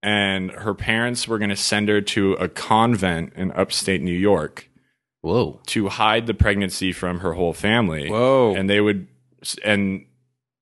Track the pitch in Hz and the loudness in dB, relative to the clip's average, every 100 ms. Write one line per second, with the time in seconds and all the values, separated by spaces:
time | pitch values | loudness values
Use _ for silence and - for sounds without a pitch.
0 | 104 104 98 95 92 - 104 98 - 113 | 0 2 2 0 -4 -6 -4 -4 0 0
1 | 120 120 - 113 104 98 - 104 104 107 | 0 -2 -4 -2 -2 -2 0 0 2 2
2 | 101 - 98 95 92 - - 110 117 113 | 0 0 0 0 -2 -6 0 4 4 2
3 | 95 85 85 - 92 - 95 - - 92 | 0 -2 -6 -6 -6 -2 -2 -2 -2 -2
4 | 90 87 98 95 76 - - _ _ _ | 0 0 2 2 0 -10 -20 _ _ _
5 | _ _ 78 107 85 - - 110 98 - | _ _ -2 0 0 -6 -6 -2 -2 2
6 | 107 110 117 101 107 101 98 - 92 87 | 2 2 0 0 2 2 -2 -2 -4 -4
7 | 90 87 90 82 87 80 101 117 104 78 | -4 -4 -4 -2 -2 0 2 2 2 -2
8 | 73 107 127 135 120 95 98 101 104 101 | -4 0 2 4 2 2 2 2 2 0
9 | 90 _ _ _ - - 104 101 98 95 | -4 _ _ _ -12 -6 0 0 0 -4
10 | - _ _ _ _ _ | -10 _ _ _ _ _